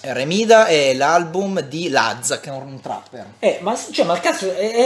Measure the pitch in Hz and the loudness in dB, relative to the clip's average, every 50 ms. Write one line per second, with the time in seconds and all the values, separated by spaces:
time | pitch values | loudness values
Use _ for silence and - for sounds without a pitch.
0 | - 135 120 123 135 156 180 214 226 214 226 220 220 - 160 147 143 135 127 131 | -8 -6 -4 -4 -2 -2 0 2 4 6 6 6 6 6 4 4 4 4 2 2
1 | 139 151 165 175 170 160 165 190 202 190 190 175 139 131 147 160 175 160 135 127 | 2 2 2 2 0 0 -4 -4 -4 -4 -4 -6 -6 -6 -6 -6 -4 0 2 2
2 | 110 110 104 120 - - 135 113 - 147 135 131 135 139 135 127 - 131 104 101 | 2 0 0 -4 -4 -6 -6 -6 -8 -10 -12 -12 -12 -14 -16 -14 -12 -10 -10 -12
3 | - - - 117 98 - - _ 240 190 - - 175 202 240 - - - - - | -12 -16 -18 -18 -18 -18 -6 _ 0 0 0 0 -2 -6 -6 -6 -6 -4 -2 0
4 | 226 170 175 180 - 285 320 - 196 190 180 180 202 220 226 233 254 | 0 0 0 0 0 -2 -2 -2 -4 -6 -4 -4 -4 -2 0 2 2